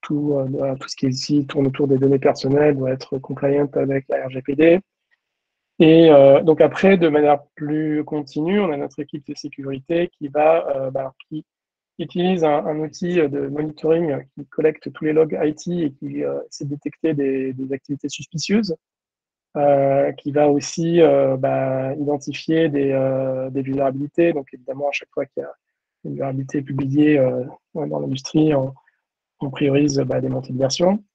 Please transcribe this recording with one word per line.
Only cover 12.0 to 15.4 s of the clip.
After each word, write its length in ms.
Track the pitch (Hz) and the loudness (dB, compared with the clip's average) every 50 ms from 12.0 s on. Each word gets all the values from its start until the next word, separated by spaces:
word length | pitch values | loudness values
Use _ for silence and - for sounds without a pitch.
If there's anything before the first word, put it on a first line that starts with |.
| 175 156 - 185 175 185 190 180 160 | -12 -8 -4 -2 0 0 0 2 2
un, 220 | 156 147 147 - - | 2 2 0 0 -2
un 120 | 156 151 | -4 -4
outil 340 | 156 156 - - - 175 175 | -6 -8 -8 -8 -6 -2 0
de 320 | 175 160 143 135 143 139 139 | 0 0 0 0 -4 -6 -6
monitoring 760 | 139 147 151 156 151 - - 160 160 165 175 160 139 135 135 _ _ | -6 -6 -6 -6 -8 -6 0 0 2 2 2 -2 -4 -4 -6 _ _
qui 100 | - 143 | -18 -18
collecte 480 | _ - - 151 156 156 - - 143 135 | _ -8 0 0 0 0 -2 -12 -16 -12
tous 120 | - - | -6 -4
les 80 | 151 156 | 0 2
logs 240 | 156 160 156 - - | 2 2 2 0 -2